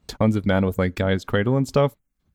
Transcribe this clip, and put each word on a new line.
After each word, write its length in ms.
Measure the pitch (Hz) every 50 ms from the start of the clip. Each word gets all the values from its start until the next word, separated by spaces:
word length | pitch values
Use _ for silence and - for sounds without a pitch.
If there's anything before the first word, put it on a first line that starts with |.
| _ -
tons 280 | - - 110 110 107
of 100 | 107 98
mana 220 | 101 95 95 98 95
with, 100 | 92 -
like, 160 | 92 92 87
Gaia's 280 | - 95 95 95 95 -
Cradle 300 | - - 101 101 120 131 135
and 100 | 135 -
stuff 280 | - 143 143 139 - _ _ _ _ _ _ _ _